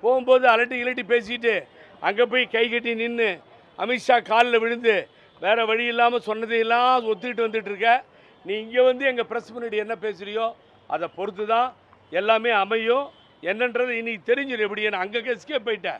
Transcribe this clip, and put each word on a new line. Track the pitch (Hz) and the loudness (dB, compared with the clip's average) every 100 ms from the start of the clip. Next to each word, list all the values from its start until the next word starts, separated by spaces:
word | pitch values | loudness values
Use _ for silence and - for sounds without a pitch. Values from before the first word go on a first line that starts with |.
போகும்போது | 214 262 254 254 254 | 2 0 6 6 6
அலட்டி | 226 240 254 | 4 2 0
கிலட்டி | 240 254 196 | -4 -4 0
பேசிட்டு, | 233 202 240 233 202 135 - - - 156 | 0 0 -2 0 0 -4 -20 -20 -4 -4
அங்க | 202 240 | 2 2
போய் | 247 247 226 | 2 0 0
கை | 233 | 0
கட்டி | 233 233 226 | 0 -2 -4
நின்னு, | 233 240 220 170 - - - - | -4 0 -2 -2 -12 -20 -20 -8
அமித்ஷா | 208 247 - 247 - | -4 -4 2 2 4
கால்ல | 220 247 233 | 2 4 4
விழுந்து, | 226 240 240 202 139 _ - _ | 0 0 0 0 -2 _ -20 _
வேற | 185 233 220 | 0 0 2
வழி | 226 240 | 0 -2
இல்லாம | 233 240 240 214 | 2 2 2 -4
சொன்னதையெல்லாம் | 220 226 233 226 233 247 254 226 | -6 -2 0 2 2 4 2 0
ஒத்துக்கிட்டு | 208 247 226 226 | -4 -4 -2 -2
வந்துட்டு | 220 202 | -2 -6
இருக்க. | 202 226 247 - _ - _ 165 | -2 2 2 0 _ -20 _ -8
நீ | 208 220 | -8 -4
இங்க | 240 254 | 4 4
வந்து | 254 269 | 4 -2
எங்க | 247 226 | -2 -4
பிரஸ் | 233 - 226 | -6 -8 -10
முன்னாடி | 233 214 | -6 -6
என்ன | 214 226 208 | -4 -6 -6
பேசுறியோ, | 190 202 214 226 233 _ _ _ | -8 -8 -4 -4 -6 _ _ _
அதை | 156 165 - | -6 -6 -6
பொறுத்து | 196 185 208 226 | -8 -6 -2 0
தான் | 254 - _ - _ | 0 -4 _ -20 _
எல்லாமே | 160 202 226 226 220 | -4 2 2 4 2
அமையும். | 196 226 226 247 277 - _ _ 165 | 2 0 0 0 -2 -12 _ _ -6
என்னன்றது | 202 247 240 254 233 | -2 -2 0 -2 -2
இன்னைக்கு | 226 220 165 | -6 -8 0
தெரிஞ்சிடும். | 254 277 240 214 | 0 0 -2 -2
எப்படி, | 208 214 | -2 -2
ஏன்னா | 202 185 | -2 -4
அங்க | 226 233 | -4 -4
எஸ்கேப் | 233 - 294 214 | -8 -4 -6 -4
போயிட்ட. | 214 180 135 | -6 -6 -10